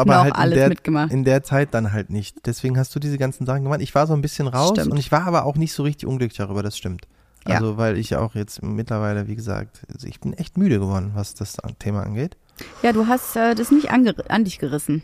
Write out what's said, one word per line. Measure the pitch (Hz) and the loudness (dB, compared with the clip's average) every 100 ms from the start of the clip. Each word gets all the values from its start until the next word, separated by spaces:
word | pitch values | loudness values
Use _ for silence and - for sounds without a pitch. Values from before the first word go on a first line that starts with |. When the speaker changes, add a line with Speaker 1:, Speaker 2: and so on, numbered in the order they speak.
Speaker 1:
aber | 131 127 | 6 8
Speaker 2:
noch | |
Speaker 1:
halt | 143 | 6
in | - | 4
Speaker 2:
alles | - 131 | 4 6
Speaker 1:
der, | 139 | 4
Speaker 2:
mitgemacht. | 170 - 151 151 | 4 0 0 0
Speaker 1:
in | 135 | 2
der | 131 135 | 4 2
Zeit | - 139 143 | 2 0 2
dann | 117 110 | 0 0
halt | 107 92 | -2 -2
nicht. | 104 101 - | -6 -6 -8
Deswegen | 117 - 127 127 | -8 -4 -2 0
hast | 131 | 0
du | 143 | -2
diese | 147 139 | -4 -2
ganzen | 135 - 131 | -2 -2 -4
Sachen | 139 | -2
gemacht. | 135 147 | -2 -2
Ich | 139 | 0
war | 139 156 | 0 2
so | |
ein | 151 | 2
bisschen | 147 - 135 | 0 -2 -2
raus | 127 165 | 2 2
Speaker 2:
Stimmt. | 214 156 | 2 2
Speaker 1:
und | 143 | 0
ich | 131 | 2
war | 151 180 | 0 2
aber | 165 131 | 0 0
auch | 143 | 0
nicht | 160 | -2
so | - | 0
richtig | 143 147 - | -2 -2 -4
unglücklich | 131 117 - | -2 -4 -4
darüber, | 98 101 | -4 -2
das | 101 - | -4 -6
stimmt. | 92 87 - _ _ _ - | -8 -8 -12 _ _ _ -2
Speaker 2:
Ja. | |
Speaker 1:
Also, | 90 110 107 | 0 0 0
weil | 113 110 | 0 0
ich | 113 131 | -2 -2
auch | 113 | -2
jetzt | 107 101 - | -4 -8 -8
mittlerweile, | 110 107 113 107 104 104 104 | -8 -6 -4 -4 -2 -4 -6
wie | |
gesagt, | 110 113 101 104 - - | -8 -6 -8 -8 -16 -18
also | - - | -16 -14
ich | - | -10
bin | - | -10
echt | - 165 180 | -8 -6 0
müde | 196 107 | 2 2
geworden, | 95 95 101 | 0 -2 -4
was | 104 98 | -6 -8
das | - 98 - - - | -8 -10 -10 -12 -8
Thema | 101 101 | -4 -4
angeht. | 104 107 165 - _ - - - | -4 -6 -6 -10 _ -20 -20 -2
Speaker 2:
Ja, | 240 | 0
du | 220 226 | 2 2
hast, | 254 - | 0 -2
äh, | 226 233 | 0 0
das | 226 240 | 0 4
nicht | 294 294 | 4 4
ange-, | 247 233 - - | 4 4 2 -2
an | 202 | 0
dich | 196 - | 0 -2
gerissen. | 135 147 - 151 | -4 -4 -2 -4